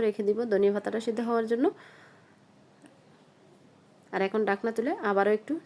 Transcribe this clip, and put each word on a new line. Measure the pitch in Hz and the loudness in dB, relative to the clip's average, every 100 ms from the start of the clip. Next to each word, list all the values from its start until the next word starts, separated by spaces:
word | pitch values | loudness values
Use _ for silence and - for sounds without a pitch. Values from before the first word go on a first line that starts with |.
| 220 | -2
রেখে | 208 202 | 0 0
দিব | 208 240 | 0 0
ধনিয়া | 196 202 202 | 2 4 2
পাতাটা | 202 220 226 | -2 -4 -4
সিদ্ধ | 220 233 | -4 0
হওয়ার | 233 226 | 0 0
জন্য। | 233 330 - - - - - _ _ _ _ _ _ - _ _ _ _ _ _ - _ _ _ _ _ | 2 0 0 -10 -20 -20 -20 _ _ _ _ _ _ -20 _ _ _ _ _ _ -20 _ _ _ _ _
আর | 190 190 | -4 -2
এখন | 220 202 | 0 0
ঢাকনা | 196 226 226 | 0 -2 -2
তুলে | 254 381 208 | -2 -2 0
আবারও | 196 202 214 | 2 4 2
একটু | 247 320 | -2 -6